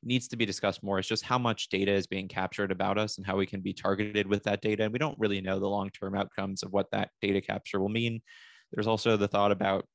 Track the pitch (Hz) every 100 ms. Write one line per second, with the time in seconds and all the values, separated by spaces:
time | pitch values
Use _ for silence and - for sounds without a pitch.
0 | 113 123 - 117 113 95 101 95 98 98
1 | 95 110 - 127 120 107 - 98 98 98
2 | 90 98 95 95 95 - 101 92 98 98
3 | 107 - 98 98 98 101 98 95 98 98
4 | 104 104 98 101 104 101 110 107 110 120
5 | 151 - 107 101 95 95 98 101 98 -
6 | 98 98 98 - 98 95 98 98 98 104
7 | 101 _ 101 98 - 98 - 101 98 110
8 | 117 117 _ - - - _ - 107 110
9 | 117 107 101 101 101 98 98 95 -